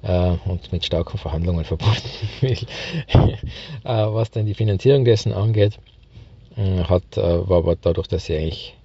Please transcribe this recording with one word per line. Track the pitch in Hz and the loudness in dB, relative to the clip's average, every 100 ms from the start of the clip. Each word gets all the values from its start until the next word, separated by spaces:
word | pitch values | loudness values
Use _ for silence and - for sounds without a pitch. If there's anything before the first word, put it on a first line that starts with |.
äh, | - 90 90 87 | 0 2 2 0
und | - 90 - | -2 -6 -4
mit | 87 | -6
starken | - 82 - 101 | -2 -2 -2 -6
Verhandlungen | - 76 85 85 | -6 -4 -2 -2
<laughs> | 78 | -2
verbunden, | 80 - 110 - - 104 - | -2 0 0 -4 -8 -10 -2
äh, | 131 120 - - - 165 - - - - - - - 143 | -2 -2 -6 -12 -8 -8 2 4 4 0 -10 -14 -14 -12
was | - 113 107 107 113 | -2 0 0 0 -2
denn | 113 107 | -2 -4
die | |
Finanzierung | 98 110 95 131 139 | 0 0 2 4 4
dessen | 123 107 113 | 6 4 2
angeht. | - 107 107 104 - - - - - - - - | 0 2 4 2 0 -18 -20 -20 -20 -20 -20 -16
Hm, | - 95 92 85 | -2 0 0 2
hat, | 90 - - | 2 0 -2
äh, | 85 85 92 | 0 0 2
war | 90 | 2
aber | 85 85 | 2 0
dadurch, | 90 82 80 | 0 -2 -2
dass | 87 - | -4 -2
ich | 78 | -4
eigentlich | 80 - - - | -4 -6 -14 -20